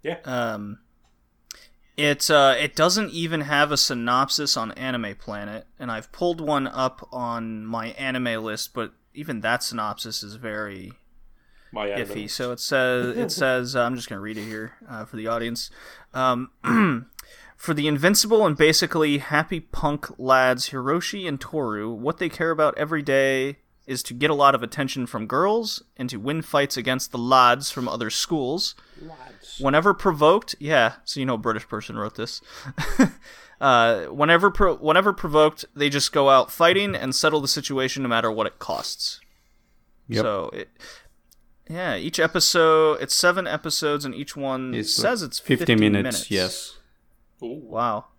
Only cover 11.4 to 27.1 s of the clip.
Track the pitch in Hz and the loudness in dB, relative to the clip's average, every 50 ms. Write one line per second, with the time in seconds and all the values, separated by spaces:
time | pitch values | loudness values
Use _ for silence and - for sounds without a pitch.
11.4 | _ _ _ _ _ _ - 107 107 101 101 98 - 98 101 107 107 104 - - | _ _ _ _ _ _ -10 -6 -6 -4 -4 -4 -6 -6 -8 -10 -10 -8 -8 -6
12.4 | 127 123 123 120 - - 143 135 127 127 127 123 123 123 120 233 240 185 - - | -6 -6 -6 -6 -6 -2 0 0 2 2 0 0 -2 -2 -2 -4 -4 -4 -2 0
13.4 | 143 131 127 127 123 123 135 127 120 120 127 123 117 - 110 95 98 107 110 107 | 0 2 2 0 -2 -2 0 0 0 0 -2 -6 -8 -10 -10 -10 -10 -10 -10 -10
14.4 | 104 110 110 107 110 113 - _ - 208 131 110 110 - - 113 107 110 117 117 | -10 -10 -10 -10 -10 -12 -14 _ -20 -16 -14 -14 -14 -12 -12 -8 -4 -2 -2 -2
15.4 | 117 120 117 117 - - - - - - - - - _ - 131 131 131 127 120 | -2 -4 -6 -6 -8 -10 -12 -20 -20 -20 -20 -20 -20 _ -6 0 0 2 2 0
16.4 | 131 - _ _ - - 233 226 214 180 139 117 135 _ _ - - - - - | -4 -8 _ _ -2 2 4 4 4 4 2 -2 -6 _ _ -20 -20 -20 -20 -20
17.4 | - - - _ - - 160 147 147 151 151 139 143 180 202 - - 214 226 214 | -20 -20 -20 _ -4 -4 -2 0 0 0 0 4 4 4 4 4 2 4 4 4
18.4 | 214 180 151 - 151 156 156 - - 156 - 170 156 151 143 143 139 - 151 147 | 4 4 4 4 4 4 6 4 0 0 2 2 2 2 2 0 -2 0 0 0
19.4 | 160 - 165 160 - _ - - - 151 147 147 - - - _ 127 131 131 131 | 0 0 -4 -8 -8 _ -8 -2 -2 -2 -2 -2 -6 -12 -14 _ 2 4 6 6
20.4 | 131 127 127 127 131 - - 135 123 135 151 175 170 - - 202 185 175 147 135 | 6 4 2 0 -2 -6 -6 -6 -2 0 0 0 -2 -4 -8 -6 -6 -6 -6 -6
21.4 | - - - 156 139 117 107 104 104 110 117 104 120 139 165 - 185 165 - - | -8 -6 -4 -4 -2 -2 -2 -4 -4 -6 -6 -4 -4 -4 -4 -2 -4 -6 -4 -2
22.4 | 175 165 160 156 156 147 - - 151 151 165 156 147 143 135 135 135 135 135 131 | -2 -2 2 2 2 2 2 0 -4 -2 -2 -4 -2 2 2 2 4 2 2 0
23.4 | 131 139 143 _ _ _ _ _ _ - 135 123 - - 120 123 143 151 156 143 | -2 -4 -6 _ _ _ _ _ _ -10 -8 -8 -8 -8 -6 -2 0 0 2 6
24.4 | 143 139 139 131 120 117 - - 143 127 - 135 123 117 - 117 107 104 123 139 | 6 6 6 4 0 -4 -6 -6 -4 -4 -4 -6 -6 -6 -6 -8 -6 -4 0 0
25.4 | 175 196 214 226 226 208 - - _ _ _ - 131 120 127 107 101 135 151 160 | 2 2 2 0 -2 -4 -8 -10 _ _ _ -10 -8 -8 -8 -6 -6 -4 -4 -4
26.4 | 151 - - 147 139 139 - - 113 127 131 131 - - | -6 0 0 0 0 0 -2 -4 -2 -2 -2 -2 -4 -6